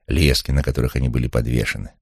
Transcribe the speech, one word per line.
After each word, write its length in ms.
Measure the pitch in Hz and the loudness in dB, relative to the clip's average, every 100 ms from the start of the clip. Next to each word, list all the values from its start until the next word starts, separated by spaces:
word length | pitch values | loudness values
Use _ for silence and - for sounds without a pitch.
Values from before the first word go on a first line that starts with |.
| - | -2
лески, 460 | - 71 - - | 2 4 2 0
на 100 | 67 | 0
которых 340 | 65 64 60 - | 0 0 0 0
они 140 | 64 | -2
были 180 | 58 58 | 0 0
подвешены. 640 | 58 58 60 53 - 50 - | -2 0 0 -2 -4 -10 -16